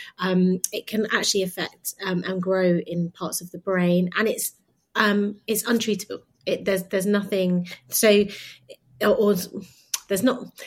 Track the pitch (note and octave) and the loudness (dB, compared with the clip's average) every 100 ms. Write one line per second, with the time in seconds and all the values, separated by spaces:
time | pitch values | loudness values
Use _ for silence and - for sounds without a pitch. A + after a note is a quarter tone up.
0 | - - F#3 F#3 F#3 F#3 - - - G#3+ | -18 -6 0 4 4 2 -2 -8 -6 -4
1 | G#3+ A3 - G3+ F#3 F#3 E3 - - - | -2 0 0 0 -2 -4 -8 -8 -12 -8
2 | G3 F3 F#3 F#3+ F3+ F#3+ F3+ F3 - F3 | -4 -2 -2 -4 0 2 4 2 0 -4
3 | E3+ - E3+ D#3+ F3+ F3+ G3 F#3 F3 F3 | -4 -6 -8 -8 -10 -10 -4 0 2 2
4 | F3+ F3+ A3 - - - _ _ _ G#3+ | 2 0 -2 -2 -6 -10 _ _ _ 0
5 | G#3+ G3+ G3+ G#3 - G#3+ - A#3 A3 G3 | 2 2 0 -4 -4 -4 0 0 0 -4
6 | - - - _ - - - F#3+ F3+ G3 | -4 -12 -14 _ -6 -4 0 -2 -2 -2
7 | G3 G3+ G3 G3 F#3 F3+ F3 - - - | 0 0 0 0 2 0 -2 -10 -6 2
8 | A3 G#3 G3+ - - - - - _ - | 6 6 4 -4 -16 -20 -20 -20 _ -2
9 | G#3 G#3 G#3 F#3 - - - _ _ - | 2 4 4 2 -2 -12 -14 _ _ -10
10 | - G3 B3 B3+ - - | -2 0 2 0 -4 -16